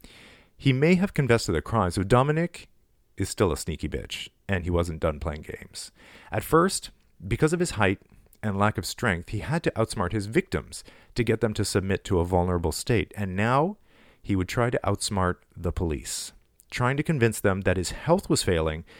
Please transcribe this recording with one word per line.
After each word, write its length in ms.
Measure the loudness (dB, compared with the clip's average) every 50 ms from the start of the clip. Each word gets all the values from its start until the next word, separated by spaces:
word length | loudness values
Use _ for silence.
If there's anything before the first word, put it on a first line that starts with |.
| -20 -20 -20 -20 -20 -20 -20 -20 _ _ _ 0
He 160 | 2 2 4
may 220 | 4 4 4 4
have 180 | 4 2 0 0
confessed 320 | 0 2 4 2 2 2
to 60 | 0
the 100 | 0 -2
crimes, 340 | -2 0 0 2 2 2 0
but 120 | 0 2 4
Dominic 600 | 4 4 4 2 0 0 -2 -4 -6 -12 -20 -20 _ _ _ _ _ _ _ _ _
is 140 | -8 -6 -6
still 200 | 0 0 2 2
a 60 | 2
sneaky 320 | -2 -4 -6 -6 -6 -6 -6
bitch, 400 | -6 -8 -8 -8 -10 -12 -12 -14 -16 _ _
and 180 | -4 -4 -2 0
he 60 | 0
wasn't 300 | 0 0 0 0 -2 -2
done 200 | -2 -2 -2 -2
playing 260 | -6 -6 -6 -8 -10 -12
games. 420 | -14 -14 -16 -16 -14 -16 -16 -16 -18 _ -20 -20 -20 -20 -14 -6
At 140 | -6 -6 0
first, 460 | 2 4 4 4 4 0 -4 -8 -10 -16 _ _ _ _ _ -6
because 280 | -4 0 2 2 2 2
of 60 | 0
his 120 | -2 -2
height 260 | 0 2 2 2 2 0 -4 _ -20 -20 -20 _ -16 _ -6
and 140 | -4 0 2
lack 180 | 0 0 0
of 80 | -2 -6
strength, 440 | -8 -6 -2 0 0 0 0 -4 -6
he 100 | -8 -6
had 240 | -4 -2 -4 -2
to 80 | -2 -2
outsmart 380 | -2 0 -2 -2 -2 -4 -4 -2
his 160 | -2 -4 -4
victims 560 | -2 -2 -2 -2 0 -4 -6 -6 -8 -14 -18 -18 -20 -20 -20 -20 -8 -4
to 80 | -2
get 180 | 0 2 2 2
them 140 | 0 -2 0
to 100 | -2 -4
submit 380 | 0 0 0 0 2 -2 -2
to 160 | -2 0 0 0
a 60 | 2
vulnerable 480 | 2 2 2 2 2 0 0 0 -2
state, 420 | -4 -4 -2 0 0 0 0 -2 -6
and 200 | -6 -6 -4 -2
now 400 | 0 2 2 4 2 2 0 -2 -8 _ _ _ -20 -20 -20 _ _
he 140 | -4 -2 0
would 140 | 0 0 -2
try 200 | 0 0 0 0
to 120 | 0 -2
outsmart 540 | -2 -2 -2 -2 -2 -2 0 0 2 0 0 -2 _ _ _
the 140 | -6 -6 -4
police, 640 | -2 -2 -2 -2 -2 -4 -6 -8 -10 -10 -10 -12 -16 -20 _ _ _ _ _ _
trying 280 | -4 0 0 0 0
to 80 | 0 0
convince 340 | 0 2 4 4 4 4 2
them 220 | 2 2 2 2
that 160 | 2 2 2
his 140 | 2 0 -4
health 380 | -6 -4 2 2 2 2 2 0
was 140 | 0 0
failing 420 | 2 2 2 2 2 0 -2 -4 -8 -14 -20 -20